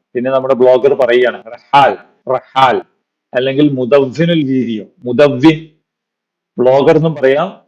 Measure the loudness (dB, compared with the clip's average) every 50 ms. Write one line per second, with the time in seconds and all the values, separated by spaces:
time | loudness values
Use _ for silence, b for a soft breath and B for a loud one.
0 | _ _ -10 -6 -6 -2 -2 -2 0 -2 0 2 4 4 4 4 2 0 0 0
1 | 0 0 2 2 0 0 -4 -6 -14 -20 -20 -20 _ 0 2 2 2 2 0 -4
2 | -12 _ _ _ _ -6 -6 -6 -6 _ -2 0 0 0 0 -2 -6 _ _ _
3 | _ _ _ _ _ _ -6 -4 -4 -4 0 0 0 0 0 -2 -4 0 2 0
4 | 0 0 -2 -4 -2 -2 0 -2 -2 -2 -2 -4 -2 -4 -6 -8 -10 -12 _ _
5 | -10 -8 0 2 2 2 2 4 2 2 2 2 -6 -18 _ _ _ _ _ _
6 | _ _ _ _ _ _ _ _ _ _ _ -2 0 2 2 2 2 2 2 2
7 | 0 -2 -4 0 0 0 0 0 -2 -6 -8 -16 _